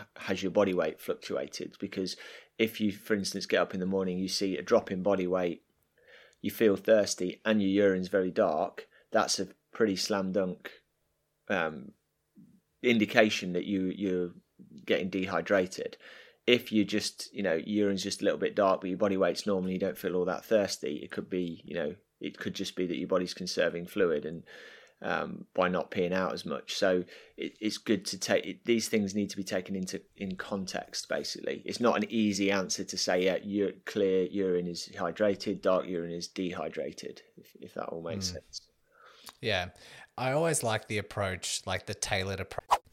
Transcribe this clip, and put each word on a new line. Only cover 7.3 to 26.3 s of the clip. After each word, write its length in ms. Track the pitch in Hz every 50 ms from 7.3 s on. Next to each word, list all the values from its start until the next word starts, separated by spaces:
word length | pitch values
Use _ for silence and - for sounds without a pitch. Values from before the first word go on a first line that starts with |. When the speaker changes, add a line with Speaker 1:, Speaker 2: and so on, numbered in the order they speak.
| - - -
Speaker 1:
and 160 | 110 110 107
your 100 | 98 95
urine's 380 | 95 101 104 98 92 92 92 90
very 220 | - 98 92 92
dark, 560 | 85 110 104 87 78 76 92 - - - - _ _ - _ -
that's 300 | - 110 101 - - -
a 80 | 95 92 - _ _ _
pretty 240 | - - 117 104 95
slam 340 | 92 - - 107 98 95 95
dunk, 400 | 92 104 95 92 90 - - - - - _ _ _ _ _ _ _ _ _ _ _ _ _ -
um, 440 | 104 92 82 80 78 73 - - - _ _ _ _ _ _ _ _ - - - - _ _ _ _ -
indication 680 | - 123 117 113 107 101 - 123 110 107 - - - 90 87
that 100 | 90 -
you, 280 | 92 101 95 92 92 90
you're 340 | 92 101 95 90 90 87 87 - - _ _ _ - - - - - -
getting 240 | - 104 69 90 95
dehydrated. 880 | 92 95 92 95 95 85 85 - 101 98 92 90 - - - - - - - - - - - - _ _ - -
If 240 | 120 120 - -
you 120 | 110 107 101
just, 480 | 90 104 - - - - - - -
you 120 | - - 98
know, 160 | 92 82 82 -
urine's 380 | - 104 104 104 101 98 92
just 200 | 92 98 - -
a 20 | -
little 160 | 98 76 78
bit 160 | 98 - -
dark, 240 | - 101 95 95 -
but 100 | - 92
your 80 | 92 90
body 180 | 107 101 98
weight's 300 | 95 95 87 - - -
normal, 240 | 107 101 92 92 92
you 80 | 92 90
don't 200 | 98 95 - -
feel 180 | - 90 87
all 80 | 92 90
that 200 | 92 85 - -
thirsty, 520 | - 113 107 101 92 - - - 67 73
it 160 | - - -
could 180 | - - - -
be, 320 | 95 92 90 85 82 - -
you 100 | - -
know, 180 | 85 80 76 - - _ _ _ -
it 180 | - - - -
could 160 | - 107 90
just 200 | - 98 - -
be 120 | - 92 87
that 100 | 85 67
your 80 | 87
body's 280 | - 95 90 90 90 -
conserving 520 | - 92 90 - - 85 85 82 85 87
fluid 380 | - - 104 95 85 78 73 73
and, 180 | 78 82 85 - - - - - - - - - - _ -
um, 440 | - 82 85 80 78 78 76 - - _ -
by 140 | - 92 90
not 240 | 90 87 - -
peeing 200 | - 104 90 87
out 200 | 92 92 92 78